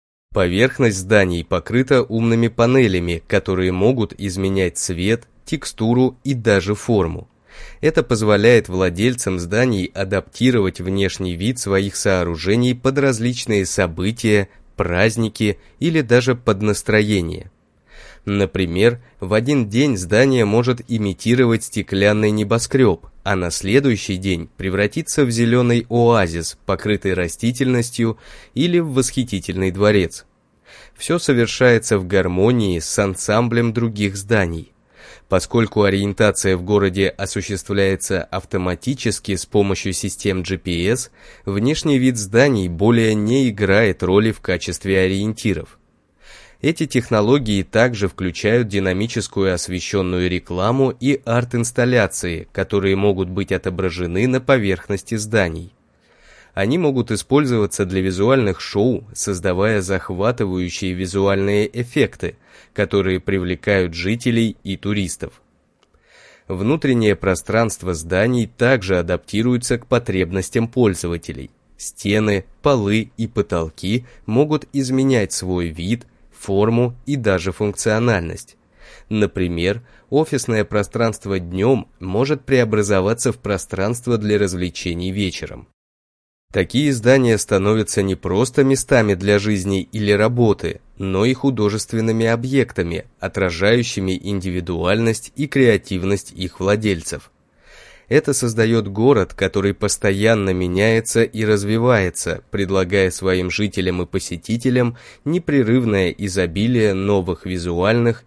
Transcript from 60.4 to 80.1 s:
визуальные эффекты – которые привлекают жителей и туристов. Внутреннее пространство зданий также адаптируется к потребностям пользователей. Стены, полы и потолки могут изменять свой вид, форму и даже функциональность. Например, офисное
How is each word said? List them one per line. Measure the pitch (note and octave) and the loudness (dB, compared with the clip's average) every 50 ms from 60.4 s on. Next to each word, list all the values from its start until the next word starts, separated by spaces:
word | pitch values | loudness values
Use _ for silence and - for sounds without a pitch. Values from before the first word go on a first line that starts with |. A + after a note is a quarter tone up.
| - G2 F#2 F2+ F2+ F2 - - - F#2 | -2 -4 -2 -4 -4 -6 -6 -6 -6 -6
визуальные | F2+ F2+ F#2+ F2+ F2+ G2 G2 G2 G2 G2 G2 G2 G2+ G#2 G#2+ - - A#2 | -4 -4 -4 -4 -2 0 0 2 2 0 0 0 0 0 0 -2 -4 -6
эффекты – | A#2+ A#2+ - D#3 B2+ - - - - E2+ - - _ _ - - - _ _ | -8 -4 0 0 0 0 -2 -6 -10 -10 -10 -12 _ _ -20 -20 -20 _ _
которые | - G#2 F2+ - G2+ F#2+ F#2+ F#2 F2+ | -4 -2 0 0 0 2 2 0 -2
привлекают | - - G2 F#2+ F2+ F2+ F2+ E2 - - G2+ G2 F#2 F2 E2 | -2 -2 -2 -2 -2 -2 -4 -4 -2 0 2 2 0 0 -4
жителей | E2+ E2+ F#2+ A2 A#2+ A#2+ B2+ A#2 A2+ A#2 A2 G2 - | -6 -4 -4 -4 -2 -2 0 0 2 0 0 -2 -6
и | - F#2 G2 | -8 -8 -8
туристов. | - - G2+ G#2 G#2 G2 E2+ - - - D2+ - _ _ _ _ _ _ _ _ _ _ _ _ _ _ _ _ - - - - _ _ - | -6 -4 -4 -2 -2 -2 -4 -6 -8 -12 -12 -14 _ _ _ _ _ _ _ _ _ _ _ _ _ _ _ _ -20 -20 -20 -20 _ _ -10
Внутреннее | F#2+ F2+ G2 A2+ D3 D#3+ - C#3+ B2+ A#2+ A2+ G#2+ G2 | -6 -4 -2 0 0 0 0 0 2 2 2 2 2
пространство | - - G2 F#2 - - - G#2 A2+ A#2 A2+ - - - F#2 F2+ | 2 0 -2 -2 -2 -2 -2 0 0 0 0 -4 -6 -6 -6 -6
зданий | D#2 D#2+ E2+ F#2 F2+ G#2 A#2+ B2+ B2 A2+ A2 | -6 -6 -2 0 0 2 2 2 0 -2 -2
также | - - A#2+ B2 C3+ B2 G2 F#2 F#2+ F2+ | -2 0 0 0 0 0 -2 0 0 0
адаптируется | F2 E2+ F2+ E2 - - - G2+ A2+ B2 B2 A#2+ B2 - B2+ A#2+ | 0 0 -4 -4 -4 -4 -2 -2 0 0 0 0 -2 -2 -4 -4
к | - - | -2 -2
потребностям | C3 A#2+ B2 - G2+ F#2 F#2 E2+ F2+ F#2+ F2+ - - A#2+ A2+ A#2 | -2 -2 0 0 -2 -2 -2 -2 -2 -4 -4 -2 -2 -2 -2 -2
пользователей. | - B2+ B2 G#2+ F#2 E2 - E2+ E2+ E2+ - - - - C2 - _ _ _ _ _ - | 0 2 2 2 2 0 -4 -6 -6 -6 -8 -10 -14 -14 -14 -16 _ _ _ _ _ -16
Стены, | - - - - - G2 G2+ G#2+ G#2+ G#2+ G2+ G2 F2+ - - _ | -14 -14 -12 -6 -2 0 0 2 2 2 0 0 -2 -6 -10 _
полы | - D3 C#3+ B2 G#2 G2+ G#2 A2 A2 - _ | 0 0 2 2 2 0 0 0 -2 -4 _
и | - A2+ A2+ | -8 -8 -4
потолки | - A2 G2 - - F2 E2 D#2 - - - F2+ G#2+ A#2+ B2 - - - - | -2 -4 -4 -2 -2 -4 -4 -4 -8 -8 -6 -4 -4 -4 -6 -8 -16 -14 -8
могут | - G#2+ A#2+ D3+ D3+ D3+ D3 - - - | -2 0 2 2 2 0 -2 -4 -4 -4
изменять | C#3+ C3+ B2+ C3 C3 C3+ C3+ C3 A#2+ G#2 F#2 | -4 -2 0 0 0 2 2 2 2 0 -2
свой | - - - F#2 F#2 F2+ F2 E2+ | -4 -6 -6 -4 -2 -2 -2 -4
вид, | D#2+ D#2+ E2+ F#2 A#2 A#2+ - - _ _ _ _ _ - | -6 -6 -4 -4 -4 -4 -6 -10 _ _ _ _ _ -14
форму | - - G2 F#2+ G#2 A2+ A#2 A#2 B2 B2 A#2+ - - | -8 -2 0 2 2 2 2 2 0 0 -2 -6 -6
и | - C#3+ | -6 -4
даже | C#3 A2+ G#2 F#2+ F#2 E2+ F#2+ F2 | -2 0 0 0 0 0 -4 -4
функциональность. | - G#2+ G#2 G2 - - A2+ G#2+ A2 A#2+ A#2+ A2+ F#2 E2+ E2 E2 E2+ - - - _ _ _ _ _ - - - - - - | -4 -4 -4 -4 -2 -2 0 0 2 2 2 2 0 -2 -4 -8 -10 -14 -18 -20 _ _ _ _ _ -20 -20 -20 -20 -10 -6
Например, | A2 G#2+ G#2 F#2+ - - F#2 F2 F2 E2 E2+ F#2 G#2 A#2+ A#2+ - - - _ | -2 0 0 0 0 -2 -4 -2 -2 -2 -2 -2 -2 -4 -6 -14 -20 -20 _
офисное | _ | _